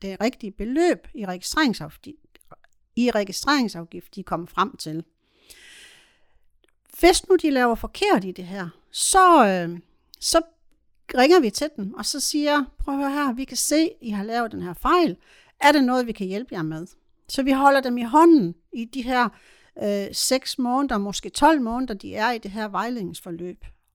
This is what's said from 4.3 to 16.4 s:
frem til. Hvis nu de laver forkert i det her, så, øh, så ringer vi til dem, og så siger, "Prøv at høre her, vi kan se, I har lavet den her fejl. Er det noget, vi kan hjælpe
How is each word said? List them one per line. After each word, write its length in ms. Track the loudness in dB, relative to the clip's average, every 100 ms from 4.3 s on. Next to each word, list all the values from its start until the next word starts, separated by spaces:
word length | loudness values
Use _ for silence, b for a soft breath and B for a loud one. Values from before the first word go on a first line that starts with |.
| -8 -6
frem 300 | -4 -4 -4
til. 280 | -10 -10 -10 _ b b b b b b b b b b b b b _ _ _ _ 4
Hvis 280 | 4 4 4
nu 80 | 2
de 80 | 2
laver 240 | 2 2
forkert 500 | 0 -6 -4 2 2
i 80 | 0
det 120 | -10
her, 240 | -12 -10 -12 -14 _
så, 540 | -4 2 6 8 8 6
øh, 320 | 2 -2 -8 -16 _ _ -10
så 200 | 0 0 0 _ _ _ _ _ -6
ringer 260 | 2 6 6
vi 100 | 4
til 180 | -2 -6 -6
dem, 180 | -10
og 100 | -8
så 160 | -8 -6
siger, 440 | -4 -2 0 0 0 -6
"Prøv 160 | -6
at 60 | -4
høre 100 | -2
her, 220 | -2 -2
vi 120 | -4
kan 120 | -6 -6
se, 340 | 0 2 0 -4
I 100 | -8
har 140 | -6
lavet 280 | -4 -4 -4
den 100 | -6
her 120 | -10
fejl. 420 | -6 0 2 2 -2 b b b b
Er 120 | 4
det 120 | 4
noget, 220 | 2 0 -2
vi 60 |
kan 140 | -6 -6
hjælpe 280 | -8